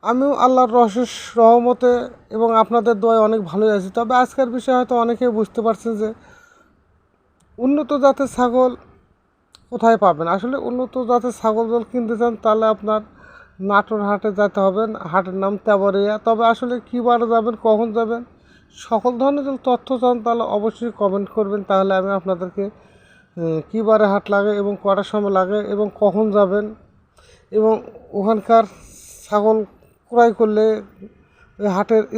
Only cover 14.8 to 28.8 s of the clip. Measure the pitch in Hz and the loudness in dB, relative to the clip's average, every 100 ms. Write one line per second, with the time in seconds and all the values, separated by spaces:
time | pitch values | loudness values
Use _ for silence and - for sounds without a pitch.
14.8 | 220 214 165 180 185 190 196 202 - 202 | -4 -6 -2 -2 -2 -4 -4 -4 0 2
15.8 | 196 196 202 214 226 226 226 233 247 247 | 2 0 0 -2 0 2 2 0 -2 -6
16.8 | - 247 240 240 226 226 220 220 220 214 | -6 -4 0 2 2 0 0 -2 2 2
17.8 | 233 214 226 233 240 _ _ _ _ - | 2 -2 -4 -4 -10 _ _ _ _ -20
18.8 | - 226 247 240 269 285 277 269 - 247 | -4 -2 -2 0 0 0 -4 -6 -2 -2
19.8 | - 262 247 240 220 233 226 208 214 - | -2 -2 0 0 -2 -2 -2 -2 -4 -6
20.8 | 240 - 202 196 196 - 202 202 196 190 | -10 -2 -2 -2 -4 -4 -4 -4 -2 0
21.8 | 190 190 190 196 180 180 180 190 196 - | 2 0 0 -4 -4 -6 -6 -8 -10 -10
22.8 | _ _ _ _ _ - 165 160 - 220 | _ _ _ _ _ -8 -4 -4 -6 -4
23.8 | 214 214 208 202 - 202 208 208 202 202 | 2 2 2 0 0 0 0 -2 -4 -4
24.8 | 202 196 202 214 202 190 185 208 202 202 | -2 -2 -2 -4 -2 0 0 -2 -4 -4
25.8 | 208 - 208 185 220 208 196 202 214 220 | -4 0 0 2 0 2 2 0 -4 -12
26.8 | _ _ _ _ _ _ _ 214 220 214 | _ _ _ _ _ _ _ 0 2 0
27.8 | - - - 208 196 220 202 226 220 - | -4 -20 -12 -6 -2 -2 4 2 2 -6